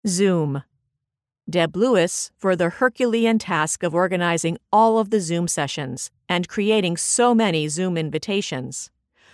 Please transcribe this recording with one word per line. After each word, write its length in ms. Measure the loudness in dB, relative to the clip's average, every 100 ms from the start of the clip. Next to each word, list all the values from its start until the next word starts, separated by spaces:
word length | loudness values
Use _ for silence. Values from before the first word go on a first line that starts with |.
| -4
Zoom. 560 | 2 2 2 0 -4 -10 _ _ _ _ _ _ _ -4
Deb 260 | 0 0 0
Lewis 560 | 2 4 2 -2 -10 _
for 180 | -2 0
the 140 | 0
Herculean 680 | 0 -2 0 0 2 2 0
task 460 | 0 -2 -2 -2
of 100 | -2
organizing 640 | 0 0 0 0 0 -2 -6 _
all 260 | 4 4 4
of 120 | 2
the 100 | -2
Zoom 260 | 0 -2 -2
sessions 640 | -2 -4 -6 -8 -10 -12 _ -4
and 200 | -4 -2
creating 500 | -2 2 2 0 -2
so 380 | -2 2 4 4
many 320 | 2 0 -2
Zoom 300 | -2 -2 -2
invitations. 920 | -4 -6 -4 -4 -4 -8 -8 -12 -14 _ _ _ _